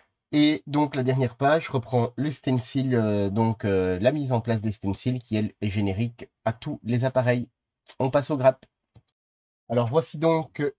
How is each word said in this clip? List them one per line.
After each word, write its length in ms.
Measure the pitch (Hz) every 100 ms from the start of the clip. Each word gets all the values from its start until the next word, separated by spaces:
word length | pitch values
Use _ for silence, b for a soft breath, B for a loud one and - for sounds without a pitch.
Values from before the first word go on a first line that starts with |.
| B B _
Et 280 | 147 151 156 -
donc 300 | 143 147 139
la 60 |
dernière 340 | 127 131 127 -
page 320 | 143 160 -
reprend 440 | 135 - 123 117 -
le 140 | 147
stencil, 640 | 135 - 131 - 139 131
euh, 340 | 120 107 104 101
donc, 360 | 101 113 110
euh, 340 | 107 95 92 92
la 120 | 113
mise 200 | 151 139
en 80 | 123
place 220 | 117 117
des 100 | 107
stencils 480 | 101 98 98 123 127
qui, 160 | - 107
elle, 160 | 107 -
est 100 | 104
générique 580 | 98 101 95 120 - - _
à 80 | -
tous 280 | - 147 147
les 220 | 110 120
appareils. 440 | 131 127 123 123 117 _ _ _ - -
On 120 | 131
passe 200 | 143 135
aux 60 | 151
grappes. 300 | 131 - - _ _ _ _ _ _ _ _ _ -
Alors 200 | 120 120
voici 300 | 147 160 151
donc, 420 | 165 160 156 -
euh, 140 | 147